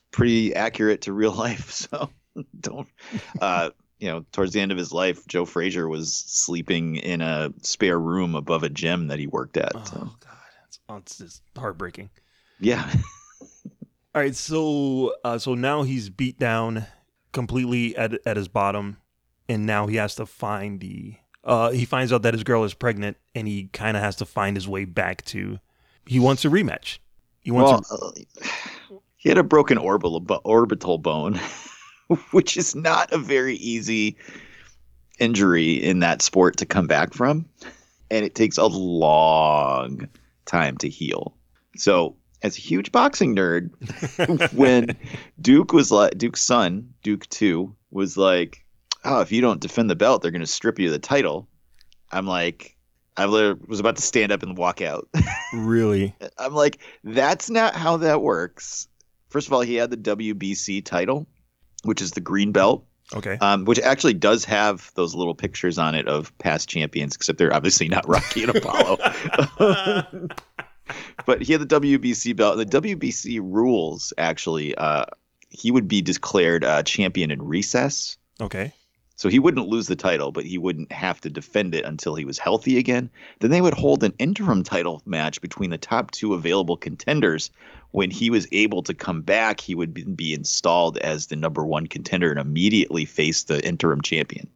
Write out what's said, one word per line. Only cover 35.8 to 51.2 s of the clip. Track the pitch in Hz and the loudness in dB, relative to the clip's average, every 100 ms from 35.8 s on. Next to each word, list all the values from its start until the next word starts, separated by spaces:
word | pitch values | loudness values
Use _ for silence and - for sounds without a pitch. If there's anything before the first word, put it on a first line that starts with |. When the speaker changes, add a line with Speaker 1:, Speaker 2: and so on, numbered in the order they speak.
| 82 90 | 2 2
Speaker 1:
that | 85 76 | 2 2
sport | - 95 90 - | 0 6 4 4
to | 92 | -2
come | 101 80 | 0 2
back | 76 87 | 2 2
from, | - 127 151 165 _ - - _ _ - | 0 0 0 -2 _ -20 -20 _ _ -4
and | 110 104 | -2 -2
it | - | 2
takes | 110 - | 2 4
a | 107 | 2
long | 92 92 85 78 78 80 78 78 76 69 65 64 65 - _ _ _ - | 2 -2 2 4 6 6 4 4 4 2 0 -4 -8 -12 _ _ _ -4
time | 85 73 65 | 0 0 -2
to | - | -8
heal. | - 73 50 - _ _ _ _ - | -6 -6 -6 -8 _ _ _ _ -4
So, | - 90 82 - _ _ | 2 4 2 -4 _ _
as | 107 - | -6 -6
a | |
huge | - - - | -4 -4 0
boxing | 247 277 - 165 98 | 2 2 2 0 2
nerd, | 90 87 87 - - - 147 - 170 170 165 | 2 0 -2 -12 -14 -10 -10 -2 0 2 0
<laughs> | |
when | - 135 123 117 - - - - - | 4 6 6 4 -4 -10 -16 -18 -4
Duke | 123 143 160 | 6 6 8
was | 165 135 | 6 6
li-, | 104 101 - | 6 6 4
Duke's | 117 - | -4 -2
son, | - 120 92 92 123 - | 2 4 2 0 -8 -10
Duke | 107 104 - | -4 -4 -4
Two, | - 107 82 98 - _ | 0 2 2 -2 -8 _
was | 98 95 95 | -4 -4 2
like, | 95 90 85 - _ _ - - | 4 4 0 -6 _ _ -14 -10
"Oh, | - 131 | -2 0
if | 92 | 2
you | 110 | 2
don't | 120 82 | 2 2
defend | 82 - 110 | -2 -2 0
the | 85 | 4
belt, | 107 120 | 4 4
they're | 85 | 2
gonna | 85 80 | -4 -6
strip | - 113 110 | -2 -2 0
you | 87 | 0
of | |
the | 76 | -2
title." | - 143 | 0 0